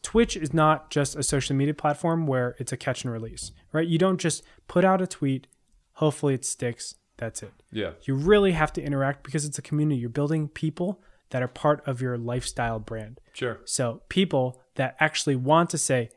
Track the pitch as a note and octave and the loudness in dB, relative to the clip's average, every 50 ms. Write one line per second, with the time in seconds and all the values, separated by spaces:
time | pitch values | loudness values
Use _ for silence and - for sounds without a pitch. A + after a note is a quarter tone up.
0 | - - - A3+ A#3 A3+ - F#3 D#3 C3+ C#3+ E3 D#3 D#3 D#3 D#3 - - - D3 | -10 0 4 4 4 4 2 -4 -4 -2 2 4 6 6 4 4 0 -4 0 0
1 | C#3 C3+ - D3 C3+ - D3 C#3 B2+ - C#3 C3+ C#3 D3 D3+ - - D3 D3 - | 0 0 -2 -4 -2 0 0 0 0 0 0 0 2 0 0 0 0 0 0 2
2 | - E3 E3 E3 D#3+ D3 C3 B2+ B2 B2 - - B2+ - C3 - - C#3 B2 - | 0 0 0 2 0 0 0 0 0 -2 -4 -6 -8 -8 -8 -6 -4 -4 -4 -4
3 | - B2+ A#2 A2+ A2+ A2 - - - - - - _ _ - D#3 E3 E3+ E3 D#3 | -4 -6 -6 -6 -8 -10 -12 -12 -14 -14 -14 -18 _ _ -2 -2 0 2 2 2
4 | F3+ F#3+ F#3 F3+ - E3 - - - _ _ _ _ _ - F3+ F#3 F#3+ F#3+ F#3 | 4 4 2 2 0 -2 -2 -2 -8 _ _ _ _ _ 2 4 4 4 4 4
5 | F#3 F3 - - D3 C3+ C3+ B2+ - _ _ _ _ _ _ _ _ _ _ - | 0 -2 -4 -4 -2 -2 -2 -2 -4 _ _ _ _ _ _ _ _ _ _ 0
6 | D#3 D3+ C#3 - - C#3+ C3+ B2 - - - - C3 A#2+ A#2 - - - - _ | 0 0 0 2 0 0 0 0 -2 -6 -6 -4 -6 -6 -6 -6 -12 -16 -16 _
7 | _ _ _ - A#2 A2+ - - G#2+ G2 - _ _ _ - A2 G2 E2+ - - | _ _ _ -10 -10 -10 -10 -10 -14 -14 -18 _ _ _ -6 -4 -4 -4 -6 -10
8 | - - C3+ C3+ D3 F3+ G#3+ G#3 G3+ F#3+ F3 D#3 D#3 D3 - E3+ D3 C#3+ C#3+ C3+ | -6 -4 -2 0 4 6 6 6 6 4 4 2 0 0 0 -4 -4 -2 0 0
9 | C3+ C#3 C#3 - - - - D#3 D3 D3 C#3 - - - D3+ D3 D3+ D#3 D3 B2 | 0 0 -2 -4 -10 -4 -4 -4 -4 -4 -8 -10 -8 -4 -2 0 2 2 0 0
10 | A#2+ A#2+ A#2 D3 C#3+ D3 D#3+ D#3 D3+ D3 - - - D#3 D3+ - F3 F#3+ F#3+ - | -2 -4 -2 -2 0 0 0 0 -2 -4 -6 -4 -4 -4 -2 -2 -4 -4 -4 -6
11 | _ _ _ _ _ _ - B2+ B2+ B2 - - - D3+ D3 C#3+ - - C3 A#2+ | _ _ _ _ _ _ -4 -4 -4 -4 -6 -2 2 2 2 2 0 -6 -6 -4
12 | C3 B2+ B2 A#2 A#2 A#2 A#2+ B2+ - - - - A#2+ A#2 A2+ A2 G#2+ - A#2 A2 | -4 -4 -4 -4 -4 -4 -4 -4 -6 -6 -6 -4 -4 -2 -2 -4 -6 -8 -10 -10
13 | G#2+ G#2+ B2 - _ _ _ - C3+ A#2+ A2 - - - - - B2+ A#2 A2+ - | -10 -12 -16 -20 _ _ _ -6 -4 -4 -4 -6 -8 -6 -2 -2 -2 -2 -2 -6
14 | _ _ - F#3 F#3+ F3 - C3+ B2+ B2 B2 - _ _ _ - C3 B2 - - | _ _ 0 0 2 2 2 2 0 0 -2 -8 _ _ _ -4 -4 -4 0 0
15 | D#3 D3+ - - - D3+ C#3 B2+ B2 C#3 D#3 E3 F3 E3 - D3+ - - C3+ B2 | 0 0 0 0 0 0 0 0 4 4 6 6 6 4 0 -2 0 0 0 0
16 | A#2 - - | 0 -2 -8